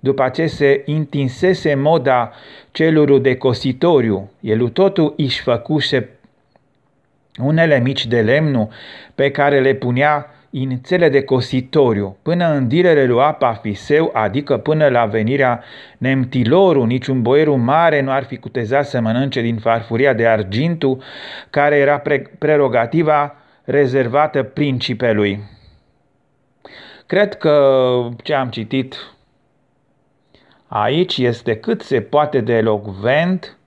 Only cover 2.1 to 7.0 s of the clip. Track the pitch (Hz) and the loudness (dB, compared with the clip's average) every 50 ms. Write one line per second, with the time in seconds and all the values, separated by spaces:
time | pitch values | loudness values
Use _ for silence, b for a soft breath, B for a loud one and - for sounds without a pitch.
2.1 | 127 123 120 113 B B B B B B B B _ - 160 160 160 156 147 139 | 2 2 0 -4 B B B B B B B B _ 0 0 2 4 4 4 4
3.1 | 143 135 131 135 123 123 - 131 117 - - 131 127 131 - 175 170 139 117 113 | 4 4 4 2 0 2 0 -2 0 0 -2 -4 -2 0 0 2 4 4 2 2
4.1 | 101 92 98 101 _ _ - 113 107 113 123 120 117 - 190 196 196 - 160 151 | -2 -2 -4 -10 _ _ -4 -2 0 0 0 -2 0 2 0 2 2 0 0 0
5.1 | - - 151 131 - - - - 120 117 - - 156 151 135 - - 127 107 - | 0 -2 -4 -4 -4 -4 -2 -2 -2 -2 -2 -2 -2 -2 0 0 -2 -2 -4 -4
6.1 | - _ _ _ _ _ _ _ _ _ _ _ _ _ _ _ _ _ | -16 _ _ _ _ _ _ _ _ _ _ _ _ _ _ _ _ _